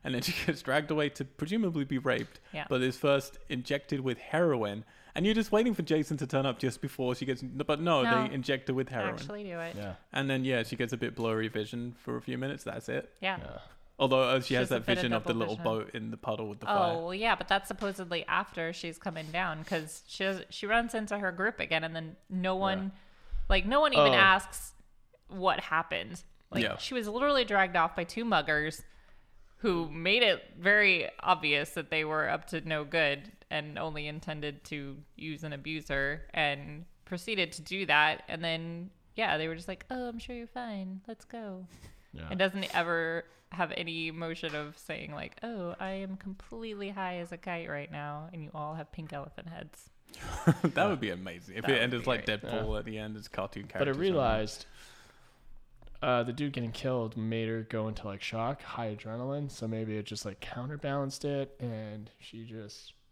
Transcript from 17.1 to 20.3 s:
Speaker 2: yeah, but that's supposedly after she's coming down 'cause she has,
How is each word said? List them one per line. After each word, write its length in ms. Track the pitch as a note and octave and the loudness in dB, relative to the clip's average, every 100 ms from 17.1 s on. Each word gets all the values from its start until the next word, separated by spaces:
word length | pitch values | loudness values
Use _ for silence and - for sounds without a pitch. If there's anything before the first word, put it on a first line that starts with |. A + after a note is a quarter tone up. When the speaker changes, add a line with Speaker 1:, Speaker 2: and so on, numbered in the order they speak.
Speaker 2:
yeah, 220 | F#3 A3+ G3 | 0 2 2
but 120 | - | 4
that's 200 | G3 - | 2 2
supposedly 560 | G3 G3+ F#3+ F3+ E3+ - | -4 -4 -4 -2 -4 0
after 460 | F3 G3+ - E3 | 0 0 -4 -4
she's 240 | E3+ F3 D#3+ | -4 -8 -6
coming 280 | G3 D#3+ D#3 | -6 -6 -4
down 320 | E3 F#3 D#3 | -2 0 -2
'cause 420 | D#3 E3+ D#3 - - | -2 -2 -2 -12 -14
she 160 | - | -2
has, 180 | F#3+ | -2